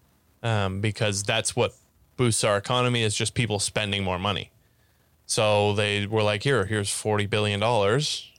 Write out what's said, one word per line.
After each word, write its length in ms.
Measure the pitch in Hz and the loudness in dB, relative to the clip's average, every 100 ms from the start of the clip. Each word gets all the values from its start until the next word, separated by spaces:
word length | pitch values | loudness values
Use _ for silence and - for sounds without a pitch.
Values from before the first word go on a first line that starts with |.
| _ _ _ _ | _ _ _ _
Um, 380 | 117 110 95 95 | -2 0 0 -2
because 440 | 107 101 107 95 | -4 -2 -2 -2
that's 320 | 101 113 - - | -2 -2 -2 0
what 180 | 104 - _ _ _ - | -2 -2 _ _ _ 0
boosts 280 | 123 110 | 0 2
our 120 | 117 101 | 2 2
economy, 460 | - 123 123 120 | 2 0 2 2
is 140 | 110 - | 0 0
just 180 | 113 | -4
people 240 | - 117 104 | -2 -2 0
spending 460 | - - 107 101 | -2 -2 -2 -2
more 140 | 95 90 | -2 -2
money. 340 | 98 92 - _ _ _ _ _ _ _ - | -2 -4 -6 _ _ _ _ _ _ _ -6
So 460 | - 107 104 104 | 0 2 4 2
they 340 | 101 104 101 101 | 2 0 0 0
were 160 | 110 | 0
like, 220 | 104 104 | 0 0
"Here, 220 | 135 131 101 | 0 0 0
here's 240 | 107 101 | -2 -2
forty 360 | - 110 104 104 | -4 -2 -2 0
billion 320 | 107 104 101 | 0 0 0
dollars. 720 | 107 120 101 123 151 - - | 2 2 2 2 0 -6 -10